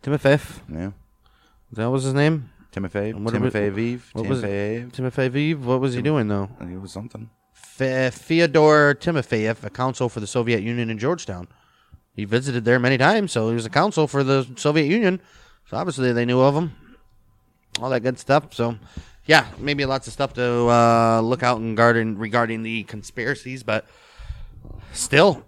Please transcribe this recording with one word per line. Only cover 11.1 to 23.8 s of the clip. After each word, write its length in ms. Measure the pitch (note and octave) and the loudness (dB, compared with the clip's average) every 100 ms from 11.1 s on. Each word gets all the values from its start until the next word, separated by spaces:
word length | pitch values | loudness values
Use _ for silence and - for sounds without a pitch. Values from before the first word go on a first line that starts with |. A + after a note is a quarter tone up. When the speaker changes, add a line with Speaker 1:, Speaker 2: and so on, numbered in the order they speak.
| E3+ - F2+ F2 _ _ _ _ - _ - | -4 -6 -12 -12 _ _ _ _ -20 _ -10
Speaker 1:
He 80 | |
visited 420 | G#2 A#2 C3+ B2 A2+ | -2 -2 -2 -2 2
there 140 | B2 | 2
many 180 | B2 C3 | 4 2
times, 340 | C#3 A3 G3 | 4 2 0
so 180 | A#2+ A2 | -2 0
he 60 | A#2 | -2
was 100 | A2 | -2
a 40 | |
consul 380 | F#2+ G3 G3+ D3+ | 0 0 2 0
for 160 | C#3 | 0
the 240 | C3+ C3+ B2+ B2+ | 2 2 0 -4
Soviet 300 | D3 D3+ D3 | 0 2 2
Union. 340 | G#3 G3+ F#3 _ _ - _ _ | 2 2 0 _ _ -20 _ _
So 80 | - | -6
obviously 360 | F3 C3 B2+ | -6 -2 0
they 120 | A#2+ A#2+ | 2 2
knew 140 | B2 | 4
of 160 | C3 C#3+ | 4 2
him. 200 | E3+ - - - _ _ _ _ _ _ _ - | -2 -8 -20 -20 _ _ _ _ _ _ _ -8
All 80 | B2 | -4
that 120 | B2+ | -2
good 180 | A#2+ B2+ | -4 -6
stuff. 340 | - C#3 D3 | 0 0 0
So, 240 | - A#2 A2+ - - - - - | -4 -4 -4 -12 -18 -18 -20 2
yeah, 220 | D3+ B2 F2 | 2 2 -8
maybe 260 | C3 C#3+ C3+ | -6 -2 -2
lots 200 | C3+ - | -4 -6
of 60 | |
stuff 200 | G#2 C#3 | -6 -6
to, 360 | - B2 A#2+ A#2+ | -2 0 2 4
uh, 520 | A#2+ A#2 A#2 A2+ A2+ | 6 6 6 6 4
look 200 | A2+ B2 | 2 0
out 180 | B2 A#2+ | 0 0
and 160 | A2+ G#2+ | -2 4
guard 220 | A#2 A#2 | 4 4
in, 200 | A2+ G#2 | 0 -4
regarding 420 | A2 A#2+ A#2 A2+ | -2 0 0 -2
the 220 | A2+ A2+ | -6 -6
conspiracies, 800 | G2+ G#2+ - - A#2+ C#3 B2+ C3 | -8 -14 -14 -8 -6 -6 -8 -12
but 220 | A2+ A2 | -4 -4